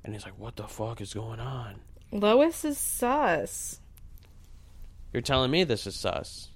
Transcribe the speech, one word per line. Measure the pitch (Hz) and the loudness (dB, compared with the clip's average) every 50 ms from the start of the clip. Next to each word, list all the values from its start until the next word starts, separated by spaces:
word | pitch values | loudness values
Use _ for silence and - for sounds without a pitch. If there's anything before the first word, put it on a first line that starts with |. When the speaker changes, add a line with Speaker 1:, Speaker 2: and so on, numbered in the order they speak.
| - | -10
Speaker 1:
And | - 107 | -10 -10
he's | 104 - | -10 -10
like, | 101 98 95 | -14 -14 -12
"What | 101 117 120 | -14 -12 -10
the | - 107 | -10 -10
fuck | - - - 110 113 117 110 | -10 -6 -4 -4 -4 -4 -6
is | 104 - - | -10 -8 -8
going | 107 113 113 113 113 | -8 -8 -8 -8 -8
on?" | 120 131 131 127 117 107 98 - - - - - - - | -8 -6 -6 -6 -8 -10 -12 -14 -16 -18 -20 -20 -14 -6
Speaker 2:
Lois | - 208 202 208 220 254 294 330 320 - - | -2 2 6 8 8 8 8 6 4 0 -2
is | 302 285 - | -2 -2 -2
sus. | - - - - 254 240 262 302 294 208 170 151 - - - - - - - - - - - - - - - - - - - - - - - - - - - - - - - - - - - | -2 -4 -2 0 2 2 4 4 4 4 4 2 0 -2 -6 -8 -8 -8 -10 -12 -16 -20 -20 -18 -18 -18 -18 -18 -20 -20 -20 -20 -20 -20 -20 -20 -20 -20 -16 -16 -16 -16 -16 -16 -16 -6 -6
Speaker 1:
You're | 123 | -4
telling | 123 - 135 131 131 127 | 0 4 4 4 4 6
me | 143 175 185 | 6 4 4
this | 151 117 101 - | 4 2 0 0
is | 98 - | -6 -6
sus? | - - 98 - - - - - - - - - | -2 -2 -2 -2 -2 -6 -8 -12 -14 -16 -16 -18